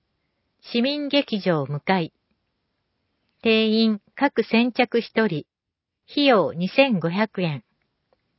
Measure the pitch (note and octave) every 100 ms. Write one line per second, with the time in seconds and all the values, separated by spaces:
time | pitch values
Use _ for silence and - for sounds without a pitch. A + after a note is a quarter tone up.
0 | _ _ _ _ _ _ - A#3 B3+ D4
1 | C#4+ C#4+ C4+ G#3 F#3 D#3 C3+ D3 - F#3+
2 | D#3+ _ _ _ _ _ _ _ _ _
3 | _ _ _ _ A3+ A3 A3 A3 A3+ G#3
4 | _ - C#4 - G#3+ A3+ A#3+ A#3+ B3 A#3+
5 | - - A3 D3+ - _ _ _ _ _
6 | _ D4 C#4 G#3+ C#3+ E3 F#3 - C#4 F#3+
7 | E3 F#3 A3 - E3+ C#3+ _ _ _ _
8 | _ _ _